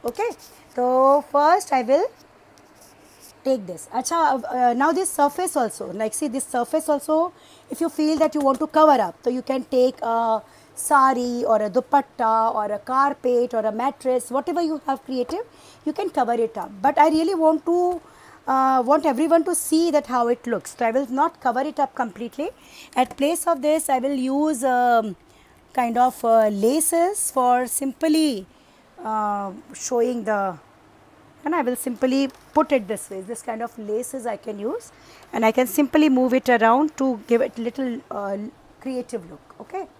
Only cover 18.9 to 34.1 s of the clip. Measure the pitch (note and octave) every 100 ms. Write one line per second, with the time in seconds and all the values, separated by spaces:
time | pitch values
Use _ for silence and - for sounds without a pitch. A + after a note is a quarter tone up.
18.9 | D4+ D4+ B3 D#4+ E4 E4+ E4+ - D#4+ E4+
19.9 | D4 D4 B3 A#3 A#3+ A#3+ G3+ - - A#3
20.9 | A#3+ C4+ C4 D#4+ - B3+ A#3+ D4 D4 C4+
21.9 | - A#3 F#3 A#3 - F4 - - - -
22.9 | - B3+ - C#4 E4+ - D4+ D4+ D#4 -
23.9 | C4 C4 C#4+ B3+ C#4 D#4 C4 C4 B3 B3
24.9 | A#3 A3 F3 _ _ _ _ _ - A#3+
25.9 | A#3 B3+ - A#3 A3+ G#3+ G3+ A3 D4+ -
26.9 | E4+ F4 G#4 - C4+ B3 B3 B3 - C4+
27.9 | - D#4+ D#4 D4+ G#3+ F#3+ _ _ _ _
28.9 | - A3+ A3 G#3 G3+ G3 G3+ - C4+ -
29.9 | A#3+ A#3+ A#3+ G#3 G#3 G3 D#3+ - _ _
30.9 | _ _ _ - _ D4+ E4+ B3 B3 C4
31.9 | A#3 C4 C4+ C#4 - - D4+ - C4+ F#3+
32.9 | G#3 - F#3+ F#3+ A3+ - A3 A#3 - G#3
33.9 | G#3+ B3